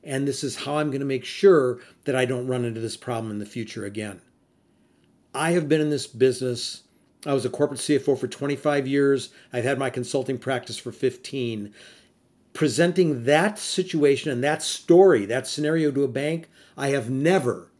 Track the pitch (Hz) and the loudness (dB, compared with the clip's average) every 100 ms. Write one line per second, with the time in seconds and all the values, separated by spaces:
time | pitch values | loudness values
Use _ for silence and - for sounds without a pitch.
0 | 156 135 139 131 139 120 135 147 151 135 | -6 -4 -4 -4 -6 -8 -6 -2 -2 -4
1 | 139 131 - - 196 165 127 120 - _ | -4 -4 -6 4 8 8 6 -2 -10 _
2 | - 131 127 127 127 127 120 113 113 - | -2 0 0 0 -2 -2 -2 -4 -8 -8
3 | - 117 113 104 104 120 110 - 101 104 | -6 -6 -4 -8 -8 -10 -10 -8 -10 -8
4 | 107 95 _ _ _ _ _ _ _ _ | -10 -12 _ _ _ _ _ _ _ _
5 | _ _ _ 131 160 175 147 156 151 143 | _ _ _ -2 2 2 2 2 2 -2
6 | - 117 131 123 127 120 - - _ _ | -4 2 2 2 -4 -4 -8 -12 _ _
7 | _ _ 151 139 117 - 143 139 - 147 | _ _ -4 -2 -2 -2 -2 -2 0 0
8 | 139 131 127 - 143 139 151 143 135 139 | 2 0 -2 -6 -6 -2 0 0 0 2
9 | 139 139 - - _ 123 120 135 131 127 | 2 2 -2 -18 _ -4 -2 -2 -2 -4
10 | 120 143 127 131 - 127 - 113 123 - | -4 -4 -4 -6 -4 -6 -6 -12 -12 -4
11 | 131 127 - 139 120 110 104 - - - | -4 -4 -12 -6 -6 -6 -10 -14 -20 -20
12 | _ _ _ _ _ - 156 117 170 180 | _ _ _ _ _ -2 -2 2 2 2
13 | 170 131 117 151 202 208 - - 185 160 | 0 0 2 4 2 -2 -6 -4 -2 2
14 | 143 135 156 123 139 151 - - - 175 | 2 2 0 -2 -2 -2 -4 -8 6 8
15 | 190 131 101 123 131 - 151 165 151 135 | 10 6 2 -4 -4 -4 -2 0 0 0
16 | 139 123 147 165 160 _ - - 139 139 | -2 -2 -4 -6 -10 _ -20 -6 -2 -2
17 | 113 131 151 190 123 - - _ | -2 0 2 2 0 -4 -10 _